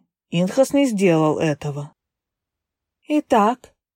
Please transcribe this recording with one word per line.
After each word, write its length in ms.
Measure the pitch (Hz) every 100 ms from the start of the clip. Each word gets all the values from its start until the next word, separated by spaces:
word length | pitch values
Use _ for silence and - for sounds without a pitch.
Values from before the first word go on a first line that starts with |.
| _ _ _
Инхас 460 | 170 180 262 262
не 100 | 285
сделал 540 | 277 208 196 160 156 -
этого. 560 | 156 143 147 143 147 _ _ _ _ _ _ _ _ _ _ _ -
«Итак, 640 | 302 - 240 208 254 - _ _